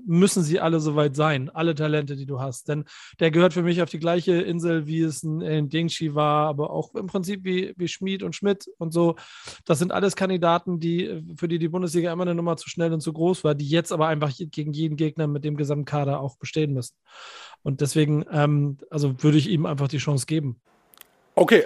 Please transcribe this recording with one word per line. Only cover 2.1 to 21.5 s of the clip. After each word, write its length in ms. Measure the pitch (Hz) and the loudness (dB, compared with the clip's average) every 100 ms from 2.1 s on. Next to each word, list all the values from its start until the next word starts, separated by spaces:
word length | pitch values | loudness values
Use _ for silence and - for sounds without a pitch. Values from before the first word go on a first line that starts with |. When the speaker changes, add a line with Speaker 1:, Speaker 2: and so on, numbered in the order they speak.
| 135 | -8
Speaker 1:
die 120 | 139 | -8
du 120 | 135 | -6
hast. 280 | 135 123 - | -6 -8 -6
Denn 180 | 151 143 - - - | -6 -6 -16 -20 0
der 120 | 165 | 2
gehört 220 | 160 180 | 6 4
für 100 | 175 | 4
mich 180 | 175 175 | 0 0
auf 80 | 170 | -2
die 80 | 160 | -2
gleiche 360 | 165 175 180 | 0 0 2
Insel, 520 | 170 185 170 170 165 151 | 2 0 -2 0 -2 -2
wie 160 | 160 | -2
es 220 | 160 139 | -2 -2
ein, 180 | 156 156 | -6 -4
ein 260 | 175 156 143 | -2 -2 0
Dingshi 460 | 156 165 - 160 | -2 -2 -2 -2
war, 320 | 147 151 151 156 | 0 2 2 0
aber 220 | 143 151 | -2 -4
auch 240 | 156 - | -4 -6
im 140 | 220 190 | -8 -6
Prinzip 360 | 196 175 202 | -4 -4 -4
wie, 300 | 185 180 190 - | -2 -2 -2 -4
wie 120 | 175 | -6
Schmid 340 | - 190 190 | -4 -6 -4
und 140 | 185 156 | -6 -2
Schmidt 340 | 202 196 - - | 0 -2 -6 -8
und 160 | 165 | -2
so. 220 | 165 170 165 - - - - - | 2 2 2 -8 -20 -20 -10 0
Das 140 | 143 | 0
sind 120 | 180 | 2
alles 240 | - 196 - | 2 0 0
Kandidaten, 640 | 190 185 170 170 185 175 | -2 2 2 2 0 -2
die, 440 | 170 170 220 170 165 160 | 0 -2 -2 -8 -12 -8
für 100 | 175 | -4
die 100 | 170 | -2
die 120 | 165 | -2
Bundesliga 440 | 175 180 170 170 | -2 -2 0 0
immer 80 | 170 | -2
eine 140 | 180 170 | -2 0
Nummer 200 | 170 160 | -2 -2
zu 140 | - | -6
schnell 240 | - 165 | -2 0
und 80 | 165 | 0
zu 100 | 147 | -2
groß 320 | 156 170 185 | 0 0 2
war, 120 | 151 147 | 2 0
die 120 | 143 | 2
jetzt 240 | 165 165 | 0 0
aber 180 | 175 156 | 0 2
einfach 200 | 151 147 | 2 -2
je-, 160 | 131 165 | -4 -8
gegen 280 | - 151 | -6 -6
jeden 220 | 147 160 147 | -2 -2 0
Gegner 300 | 156 156 151 | -2 -2 -2
mit 180 | 143 | -2
dem 140 | 151 147 | -4 -2
gesamten 280 | 143 147 139 | -2 -2 -2
Kader 340 | 147 139 143 | -2 0 -2
auch 180 | 135 - | -6 -10
bestehen 360 | 135 160 151 | -6 -2 0
müssen. 200 | 131 123 - _ - - - - - | -2 -6 -14 _ -20 -20 -20 -20 -10
Und 180 | 147 135 | -6 -2
deswegen, 440 | 143 156 147 151 - | 0 2 2 2 0
ähm, 460 | 156 147 147 143 139 - | 2 4 4 0 -4 -8
also 320 | 156 143 131 | -2 -2 2
würde 160 | 151 151 | 4 6
ich 100 | 147 | 4
ihm 160 | 170 170 | 0 0
einfach 220 | 143 139 | -2 -2
die 100 | 147 | -2
Chance 300 | 156 143 - | -2 -2 0
geben. 340 | 160 143 120 _ _ _ _ - _ _ | -2 -2 -8 _ _ _ _ -20 _ _
Speaker 2:
Okay, 300 | - 175 | 4 8